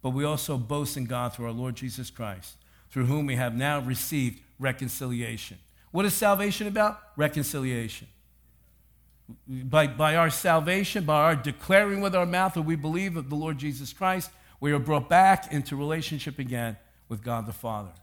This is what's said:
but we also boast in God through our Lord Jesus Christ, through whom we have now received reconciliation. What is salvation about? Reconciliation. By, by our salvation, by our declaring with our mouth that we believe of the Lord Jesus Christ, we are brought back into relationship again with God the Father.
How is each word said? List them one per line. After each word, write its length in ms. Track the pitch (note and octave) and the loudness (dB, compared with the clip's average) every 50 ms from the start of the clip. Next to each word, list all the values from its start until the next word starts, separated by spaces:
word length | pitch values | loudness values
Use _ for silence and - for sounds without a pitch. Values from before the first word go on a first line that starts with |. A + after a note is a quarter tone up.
| _ | _
but 80 | C3 | -2
we 140 | B2+ C3+ C#3+ | -2 0 0
also 340 | D3 D3+ C#3 - - D3+ C3 | -2 -2 -2 -4 -4 -4 -4
boast 400 | A#2+ G#2+ D3 D3 D3 C3 - C#3+ | -2 -2 -4 -4 -4 -4 -4 -6
in 60 | B2+ | -6
God 260 | A2+ B2+ B2 B2 A#2+ - | -4 -4 -4 -4 -4 -6
through 140 | - A#2+ | -6 -8
our 60 | A#2 A2+ | -6 -6
Lord 240 | A#2 B2+ B2+ A#2+ | -4 -6 -6 -6
Jesus 340 | - - B2+ A2+ - B2 - | -6 -8 -8 -8 -8 -10 -12
Christ, 460 | - - A#2 G#2+ G2 F#2 F2+ - - _ _ _ _ _ _ _ | -10 -10 -8 -8 -8 -10 -14 -18 -20 _ _ _ _ _ _ _
through 160 | - C3+ B2+ | -4 0 0
whom 180 | B2 C#3 D3+ D3 | 2 2 0 0
we 120 | C#3 B2+ | 0 0
have 180 | B2 B2+ B2 A2+ | 0 -2 -2 -2
now 260 | A#2+ C3 C#3+ D3 D3 | 0 0 0 0 0
received 600 | C3 B2+ B2+ A#2+ - - D#3+ D3 C3 A#2+ - - - _ _ _ | -2 -2 -4 -4 -4 -4 -2 -2 -2 -2 -4 -6 -16 _ _ _
reconciliation. 1000 | C3 C3+ B2+ - C3+ B2 - - C3+ B2+ B2 A#2+ A#2+ A2 A2+ G#2+ - - F#2 F2+ _ _ _ _ _ _ | -4 -4 -2 -2 -6 -8 -6 -6 -6 -4 -4 -4 -4 -6 -8 -10 -10 -14 -16 -20 _ _ _ _ _ _
What 140 | - E3+ G3 | -2 0 0
is 80 | G3+ F#3 | 2 0
salvation 540 | - A3 G#3 G3+ F#3 G3+ G#3 G3 - G#3+ | 2 4 4 4 4 2 0 -2 -2 -4
about? 340 | G#3 G3 G#3+ G#3+ G#3 A3 - - - _ | -4 0 2 2 2 2 -2 -14 -18 _
Reconciliation. 920 | - D3 D3+ D3 D#3 C#3 - - D3 C3 C3 B2+ A#2+ A2+ A2 - - - - - _ _ _ _ _ _ _ _ _ _ _ _ _ _ _ _ _ _ _ _ _ _ - A2+ - _ - | 0 0 0 0 -2 -4 -2 -4 -4 -2 -2 -2 -2 -4 -6 -8 -12 -16 -20 -20 _ _ _ _ _ _ _ _ _ _ _ _ _ _ _ _ _ _ _ _ _ _ -20 -20 -20 _ -12
By, 380 | C3 B2+ B2+ C3 A#2+ D#3 D3+ | -12 -10 -8 2 4 4 4
by 300 | C#3 B2+ A2 D#3 D3+ D3+ | 4 4 2 2 4 6
our 120 | D3+ - D#3+ | 6 4 4
salvation, 760 | C3 - - F#3+ E3 D#3+ D3+ D#3+ F3+ F#3+ G3+ - - G#3 F3 | 2 0 4 4 4 4 4 4 2 2 0 0 -2 -2 0
by 180 | D3+ D3+ D3+ D3 | 2 4 6 6
our 140 | D#3+ E3 | 6 4
declaring 640 | D3 A#2 D3 C3+ - - - F#3+ G3 G#3 G3+ G3 G3 | 4 0 -4 -6 -6 -2 4 6 6 6 6 0 0
with 140 | G3+ G3 F3+ | -2 0 2
our 120 | F#3 F3 | 2 2
mouth 280 | F3 E3+ F3+ F#3+ F#3+ F#3 | 2 2 2 2 2 0
that 80 | F3 D#3 | -2 0
we 140 | D#3 E3 | 0 -2
believe 400 | D#3 C#3 D#3 D#3+ F3 F#3+ G3 E3+ | -2 0 -2 -2 -2 -2 -2 -4
of 140 | E3 C#3+ C3 | -6 -6 -4
the 60 | D3 | -4
Lord 220 | D3+ D#3 D#3+ D#3 C3+ | -4 -2 -4 -4 -4
Jesus 340 | C3+ D3+ C#3+ B2 C#3 B2+ - | -4 -6 -6 -6 -10 -14 -8
Christ, 380 | - G3 F#3 F#3 F#3 F3 - - - _ - - - | -2 0 0 0 0 -4 -8 -12 -20 _ -20 -16 -4
we 120 | - D3 D3 | -2 0 0
are 60 | D3 | 0
brought 300 | B2 C3 D#3 D3 B2+ - | 2 0 0 0 2 6
back 440 | E3 F3 F#3+ F#3+ F#3+ F#3 - - D3+ | 6 8 8 8 6 4 2 -4 -4
into 240 | D3 C#3 - D3 | -4 -4 -4 -6
relationship 600 | C#3 C#3+ D3 D#3 D#3+ D3 - D#3 D3 - - C3+ - | -6 -4 -4 -4 -4 -4 -6 -6 -6 -6 -8 -8 -6
again 380 | C#3 B2+ B2+ A#2+ A#2 A2+ A2 G#2 _ _ _ _ _ _ | -6 -6 -4 -4 -4 -4 -6 -10 _ _ _ _ _ _
with 140 | A2+ G#2+ G#2 | -10 -8 -6
God 240 | B2 A#2 A#2 A2 | -4 -4 -4 -4
the 60 | A2 G#2+ | -6 -10
Father. 400 | - - A#2 A2 G#2+ G#2 F#2 E2+ - | -8 -6 -6 -6 -6 -8 -10 -14 -20